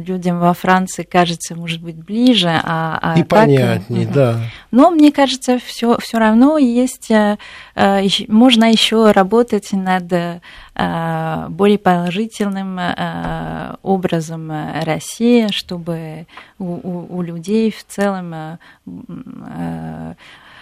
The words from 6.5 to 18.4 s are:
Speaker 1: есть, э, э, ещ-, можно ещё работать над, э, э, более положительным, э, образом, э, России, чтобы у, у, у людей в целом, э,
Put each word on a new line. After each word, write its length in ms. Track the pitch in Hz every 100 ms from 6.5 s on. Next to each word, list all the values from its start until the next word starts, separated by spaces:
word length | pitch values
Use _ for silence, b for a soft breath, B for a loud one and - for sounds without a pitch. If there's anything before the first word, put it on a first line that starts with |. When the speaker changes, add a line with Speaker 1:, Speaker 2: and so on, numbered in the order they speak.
| 311
Speaker 1:
есть, 540 | 254 233 254 - -
э, 260 | 220 208 208 B B B -
э, 260 | 202 196
ещ-, 220 | 190 - -
можно 380 | 214 254 226 226
ещё 400 | 226 - 220 220
работать 580 | 196 190 226 240 208 -
над, 380 | 196 185 185 175
э, 260 | 180 175 175 B B B -
э, 680 | 180 170 165 160 160 160 160
более 280 | 165 202 208
положительным, 1000 | 190 180 175 175 220 - 202 196 190 185
э, 960 | 175 - 175 165 165 160 160 160 - -
образом, 680 | - 190 180 165 160 165 160
э, 320 | 151 156 151
России, 640 | 165 151 - - 233 240 214
чтобы 720 | 196 - 175 170 165 160 156 165 B B _
у, 60 | 185
у, 520 | 175 196 175 - 180
у 40 |
людей 500 | 170 170 170 220 220
в 140 | - -
целом, 460 | - 202 190 175
э, 240 | 160